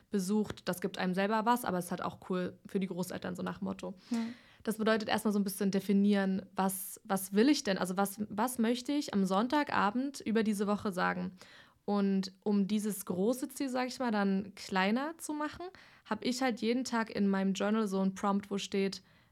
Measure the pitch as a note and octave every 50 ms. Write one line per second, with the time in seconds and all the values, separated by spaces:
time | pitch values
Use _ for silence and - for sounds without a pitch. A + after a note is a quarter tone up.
0 | - _ - G3+ F#3 F3+ G#3+ G#3+ G#3 G3+ - - - - F3+ F3+ - F#3+ F#3 -
1 | F#3 F#3 F3+ F#3+ G3 G3+ A3+ A3 G#3+ A#3 A#3+ A#3 A#3+ - F#3 F3 F3 - F#3 F3
2 | - F3+ - - - - F#3+ F3+ F3+ F#3 G3 - - - - G3+ F#3+ F#3+ F3+ F3
3 | F3+ - F#3 F#3 - F#3 F3+ F3+ F#3 F#3 F3+ - G3 F#3+ F#3+ F#3+ - F3+ G3 -
4 | - - A#3+ A3+ A3+ A3+ B3 - - - - - - A3+ G#3 A3 A3 A3 A3 A3
5 | G#3+ G#3+ - G#3+ - A3 G3+ G#3 G3 G3+ - - G3+ G3 F#3+ F#3+ F#3 - G3+ G3
6 | G3+ G#3 G#3 G3 G3 F#3+ F#3+ G3 F#3+ - - - F#3+ G3 F#3+ - - - - -
7 | - - G3 F#3+ F#3+ - G3 G3+ A#3 C#4+ D4 - - G#3 F#3+ F#3 F#3+ F3+ F#3 F#3+
8 | G3+ G3 - - G#3+ - - G3+ A3 B3+ B3 B3 A3 A3 B3 B3 B3 - C#4+ D4
9 | C#4+ - - G3+ G3 F#3 F#3+ F#3+ A3+ B3+ D#4 D4 C#4+ - - - F#3+ G3+ G#3 A#3+
10 | C4 C#4+ C4+ - - - G#3 A3 G#3+ A3 G#3+ G3 G#3 G3 G#3 G3+ - G#3+ F3 F3+
11 | F3+ F3+ F3+ F3+ F3+ F3+ F3+ - - - - - - - _ _ _ - G3+ G3+
12 | G3 G3 G3 F#3+ F#3+ - - _ - A3 G#3 G3+ G3 F#3+ G#3+ G#3+ G3+ A3 F#3+ -
13 | - - F#3 F3 F#3+ A3+ C4 B3+ D4+ D4 - - C#4+ C4 B3 B3+ B3+ B3+ B3 -
14 | C4 A#3+ G#3+ G#3 G3+ G3 G3 F#3+ - - - - - - G3 F#3+ F#3 G3 A3 B3+
15 | C#4 D#4 E4 - - - D4+ D4 D4+ D4 - - E4+ F#4 - - - - - -
16 | - - G#3+ G#3+ - B3+ B3 B3 C4+ B3+ A3+ B3 G#3+ A3 A#3+ B3+ B3+ - - A3+
17 | A3 - - - G3+ G3 G3 F#3+ F#3+ G3 F#3+ - G3+ G3+ G#3+ A3+ A3 G3 F#3+ F#3+
18 | F#3+ F#3+ F#3+ F#3+ - G3+ G3 G3+ G3 - G3+ G3+ - - - G3 G3 G3 G3 -
19 | - _ _ _ _ _